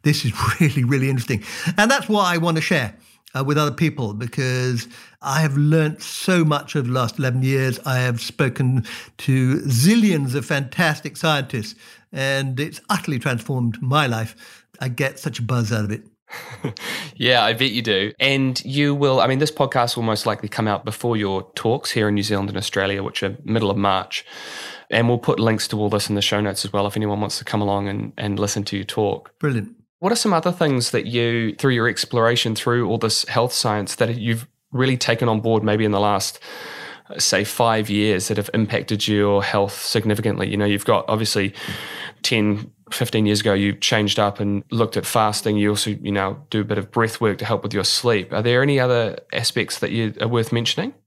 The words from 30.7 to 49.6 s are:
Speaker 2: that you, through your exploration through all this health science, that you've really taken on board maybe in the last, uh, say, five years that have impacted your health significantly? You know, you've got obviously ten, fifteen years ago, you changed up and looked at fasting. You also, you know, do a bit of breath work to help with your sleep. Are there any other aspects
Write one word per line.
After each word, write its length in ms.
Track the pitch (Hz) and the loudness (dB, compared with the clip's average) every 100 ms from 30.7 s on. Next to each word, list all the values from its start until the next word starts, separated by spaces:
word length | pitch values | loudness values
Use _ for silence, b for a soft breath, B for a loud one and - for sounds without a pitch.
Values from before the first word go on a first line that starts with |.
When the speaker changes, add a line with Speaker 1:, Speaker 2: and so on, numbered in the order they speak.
| 131 117 | 2 0
Speaker 2:
that 120 | 120 | -2
you, 520 | 104 120 117 117 113 - | -2 0 0 2 -2 0
through 180 | 139 | 2
your 140 | 123 117 | 2 2
exploration 640 | 107 - 120 113 117 117 | 0 -2 2 2 2 0
through 340 | 107 - 120 110 | -2 0 2 2
all 80 | 110 | 0
this 320 | 110 - - | 0 -2 0
health 240 | - 123 | 0 0
science, 440 | - 120 104 98 - | 0 0 0 -2 0
that 200 | 117 117 | 0 0
you've 320 | 110 113 117 _ _ | -2 -2 -4 _ _
really 240 | 127 131 127 | 0 0 2
taken 320 | - 117 120 | 0 0 2
on 140 | 110 | 2
board 200 | 113 113 | 2 2
maybe 220 | 107 107 | 2 2
in 60 | 107 | 2
the 100 | 101 | 2
last, 380 | 104 101 - - B B B B B B _ | 2 0 -2 -8 B B B B B B _
uh, 80 | - | -2
say, 260 | - 98 | 0 2
five 460 | 104 - 120 110 107 | 0 2 2 2 2
years 380 | 104 107 95 - | 2 2 2 0
that 100 | 107 | -2
have 100 | 101 | -2
impacted 520 | - 107 - - 107 - | 0 0 0 -2 -2 0
your 360 | 104 101 101 | 2 4 4
health 360 | 98 104 101 - | 2 0 0 -2
significantly? 720 | - 117 107 104 110 - 101 | -2 -2 0 0 0 -2 -2
You 80 | 101 | 0
know, 80 | |
you've 220 | 101 101 - | 0 0 2
got 180 | 107 - | 0 2
obviously 460 | 110 110 - 98 - B B B B B B | -2 0 0 -2 -4 B B B B B B
ten, 480 | - 117 104 101 113 _ - | -2 2 2 0 -4 _ -12
fifteen 340 | - 120 113 | -4 -2 2
years 160 | 107 104 | 2 2
ago, 140 | 107 | 2
you 180 | 98 101 | 2 2
changed 460 | 98 - 113 104 - | 0 0 0 0 2
up 220 | 104 101 | 0 0
and 240 | 101 101 - | -2 -2 -4
looked 240 | 117 110 - | -2 0 -2
at 100 | 98 | -2
fasting. 500 | 120 107 101 - 107 | 2 2 0 0 2
You 140 | 104 | 2
also, 200 | 104 - | 0 -2
you 200 | 101 - | -4 -2
know, 340 | 101 98 101 - | 0 -2 -4 -4
do 100 | 110 | -4
a 40 | |
bit 120 | 107 101 | -2 -4
of 140 | 95 | -2
breath 300 | - 113 - | 0 0 2
work 180 | 110 98 | 0 0
to 60 | |
help 180 | 101 104 | -2 -2
with 100 | 101 | -2
your 120 | 104 | -2
sleep. 480 | 92 - 120 110 90 | 0 0 2 0 0
Are 100 | 82 | -2
there 200 | 117 123 | 2 2
any 180 | 139 139 | 4 2
other 380 | 127 120 110 - - | 2 2 0 -4 -6
aspects 460 | - 117 - | -4 -2 -2